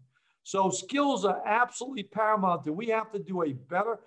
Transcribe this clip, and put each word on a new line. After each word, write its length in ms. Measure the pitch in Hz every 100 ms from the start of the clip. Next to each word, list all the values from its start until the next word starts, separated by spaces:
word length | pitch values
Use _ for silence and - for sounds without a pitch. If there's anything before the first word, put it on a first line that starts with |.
| _ _ _ _
So 260 | - 190 190
skills 560 | - 185 277 285 247
are 160 | 190 180 -
absolutely 560 | 220 247 - 254 262
paramount, 640 | 196 208 214 214 190 170 139
and 100 | 160
we 120 | 233
have 220 | 220 220
to 60 | 202
do 240 | 160 185
a 80 | 160
better 480 | 127 - 175 220 214